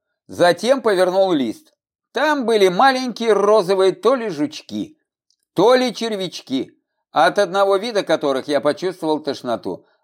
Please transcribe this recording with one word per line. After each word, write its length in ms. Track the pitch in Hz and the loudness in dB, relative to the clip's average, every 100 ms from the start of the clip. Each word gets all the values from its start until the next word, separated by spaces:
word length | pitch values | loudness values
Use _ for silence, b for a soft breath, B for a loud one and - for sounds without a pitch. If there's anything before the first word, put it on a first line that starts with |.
| _ _ - | _ _ -12
затем 520 | 95 175 175 226 269 | 0 2 2 0 0
повернул 520 | 226 185 180 185 190 | 0 2 2 2 2
лист. 420 | 160 120 - _ _ _ _ _ | 0 -2 -6 _ _ _ _ _
Там 340 | 226 302 294 226 | -4 -2 0 0
были 220 | 220 190 | 2 2
маленькие 640 | 180 269 262 254 - 226 | 4 2 2 -4 -4 0
розовые 580 | 202 202 214 175 190 190 | 2 4 2 2 2 2
то 220 | 175 220 | 2 0
ли 140 | 262 226 | 0 -2
жучки, 680 | 147 147 - - 104 92 _ _ _ _ _ _ | -4 -6 -6 -12 -10 -10 _ _ _ _ _ _
то 220 | - 208 | 0 4
ли 180 | 254 254 | 4 0
червячки, 840 | 185 233 208 180 - - 127 95 _ _ _ _ | -4 -6 -6 -8 -12 -8 -6 -6 _ _ _ _
от 280 | - 170 170 | 0 2 2
одного 380 | 196 190 196 196 | -2 0 2 0
вида 260 | 233 202 | 0 -4
которых 460 | 165 160 151 131 123 | -2 -2 0 -2 -2
я 120 | 143 | -2
почувствовал 600 | 139 139 180 165 160 151 | -2 -2 -6 -6 -4 -4
тошноту. 680 | 151 127 127 113 98 85 _ _ | -4 -8 -6 -6 -6 -12 _ _